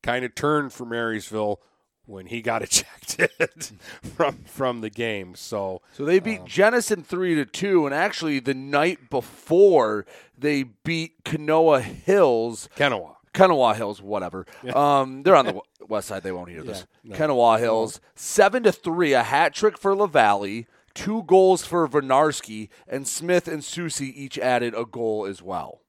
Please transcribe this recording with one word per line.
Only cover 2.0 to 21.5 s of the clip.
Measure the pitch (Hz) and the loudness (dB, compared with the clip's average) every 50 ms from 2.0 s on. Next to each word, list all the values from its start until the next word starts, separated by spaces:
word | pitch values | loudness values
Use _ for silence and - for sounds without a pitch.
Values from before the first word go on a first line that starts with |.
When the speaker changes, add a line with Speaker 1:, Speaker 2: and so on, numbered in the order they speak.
| _ | _
Speaker 1:
when | - 104 95 92 | -20 -20 -18 -14
he | 90 113 117 | -12 -12 -6
got | 113 120 113 110 | -4 -4 -4 -4
<laughs> | 104 - - - - - - - - - | -4 -2 -2 -4 -4 -4 -18 -20 -14 -14
ejected | - - 170 - _ _ 170 - _ 165 156 - 107 - - - - - - - - | -2 -2 -2 -2 _ _ -4 -4 _ -16 -18 -18 -18 -20 -20 -20 -20 -16 -16 -16 -4
from, | - 165 139 - - - | -4 -4 -4 -4 -8 -20
from | - - - 135 127 120 117 | -20 -10 -6 -4 -4 -4 -6
the | 110 107 | -10 -12
game. | 101 117 117 113 107 101 95 90 87 | -8 -6 -6 -6 -6 -8 -10 -14 -18
So, | - - - 117 104 98 95 92 87 _ _ _ | -20 -14 -8 -8 -6 -6 -6 -8 -10 _ _ _
Speaker 2:
So | - 143 | -8 -2
they | 151 180 196 | 2 2 2
beat | 175 220 220 196 | 2 0 -8 -8
Speaker 1:
um, | 92 | -12
Speaker 2:
Jenison | 127 - 160 196 220 240 240 - - 214 180 151 | -8 0 2 4 4 4 2 0 -2 -4 -4 -4
three | _ 190 180 185 180 165 | _ -6 -4 -2 0 0
to | 151 135 | -2 -2
two, | 107 - - 190 202 190 175 151 | -4 -6 -6 -2 2 2 2 2
and | 139 139 | 2 -2
actually | 151 175 208 185 - 170 156 147 135 | -2 -2 -2 -4 -6 -6 -4 -4 -2
the | 120 139 135 | -2 -4 -4
night | 131 135 139 143 143 151 180 185 - 131 _ | -4 -6 -2 0 0 2 0 -2 -4 -10 _
before | 143 131 113 - - - - - 160 180 202 202 180 147 117 107 107 104 98 - - - - _ _ | -6 -6 -6 -6 -20 -20 -4 0 4 6 6 8 8 6 4 2 -2 -4 -6 -10 -20 -20 -20 _ _
they | _ 127 147 147 139 135 | _ -2 -2 0 0 -4
beat | 123 101 _ _ 156 165 160 160 160 _ _ _ | -6 _ _ _ -4 -4 -4 -4 -8 _ _ _
Kanoa | - 160 151 151 151 156 160 165 160 147 135 | -6 -6 -6 -2 0 2 4 6 6 4 4
Hills. | 117 95 - - - 175 190 202 175 139 120 113 113 117 113 - - - _ | 2 -4 -12 -8 0 2 4 6 6 6 4 2 -2 -4 -6 -10 -16 -18 _
Speaker 1:
Kenowa. | - 143 143 123 98 85 78 - _ _ _ - | 0 0 0 0 -2 -6 -12 -20 _ _ _ 4
Speaker 2:
Kenowa | - 190 185 170 139 127 117 104 | 6 6 6 6 4 4 2 2
Hills, | 110 113 101 104 98 | 0 -4 -8 -8 -12
whatever. | 98 98 104 98 90 87 87 95 90 - - - - | -10 -6 -6 -6 -6 -6 -10 -12 -14 -14 -20 -16 -12
Speaker 1:
Yeah. | 123 - | -2 0
Speaker 2:
Um, | 131 143 143 143 139 135 131 131 135 139 | 0 2 4 2 2 0 -2 -8 -2 4
they're | 175 190 | 6 6
on | 147 127 | 6 6
the | 120 92 | 4 -4
w-, | 98 - _ _ | -8 -12 _ _
Speaker 1:
<laughs> | _ - | _ -10
Speaker 2:
west | - 110 104 - - | -6 -6 -6 -6 -6
side. | 101 95 90 | -12 -10 -8
They | 95 | -8
won't | 92 90 87 87 | -10 -10 -12 -14
hear | 87 80 78 | -16 -14 -12
this. | - 104 92 90 _ _ _ _ | -12 -12 -12 -14 _ _ _ _
Speaker 1:
Yeah, | - 98 | -16 -6
no. | - 156 151 139 | -4 -2 0 2
Speaker 2:
Kenowa | 123 117 117 113 110 | 4 4 4 4 4
Hills, | 120 113 110 113 113 107 - - _ _ _ | 2 0 0 0 -2 -4 -8 -16 _ _ _
seven | - - - - - 202 202 202 254 - | -16 -12 -4 4 4 4 4 4 2 0
to | 202 | 0
three, | 175 - - 170 165 175 175 147 135 | 0 0 -6 -6 -2 0 2 2 4
a | 123 117 | 2 2
hat | 107 131 143 170 151 - | 2 2 2 2 0 0
trick | - 208 214 - | 0 -2 -2 -2
for | - - 196 196 | 0 -2 -2 0
LaValle, | 196 208 190 147 143 113 104 101 101 104 98 101 117 117 _ _ _ _ _ _ | 0 0 2 4 4 4 4 4 2 -2 -6 -8 -10 -12 _ _ _ _ _ _
two | - - 202 214 226 190 | -10 -6 -6 -6 -6 0
goals | 147 185 190 190 185 | 4 4 6 6 6